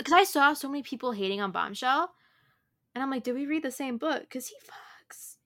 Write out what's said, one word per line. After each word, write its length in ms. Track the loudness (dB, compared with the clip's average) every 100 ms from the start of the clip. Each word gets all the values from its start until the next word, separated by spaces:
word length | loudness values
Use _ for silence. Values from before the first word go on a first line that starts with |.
'cause 100 | 4
I 120 | 6
saw 280 | 6 6 4
so 140 | 4 -4
many 140 | -6
people 300 | -6 -6 -4
hating 280 | -2 -2 0
on 120 | -2
Bombshell, 640 | -2 -4 -2 0 2 0 -4 _ _ _ _ _ _ _
and 80 | -6
I'm 80 | -2
like, 140 | -2
"Did 100 | -2
we 120 | -2 0
read 180 | -2
the 60 | -2
same 260 | -4 -4 -2
book?" 320 | -2 -2 -4
'Cause 180 | -10 -10
he 80 | -14
fucks. 800 | -20 -20 -20 -20 -20 -20 -18 -20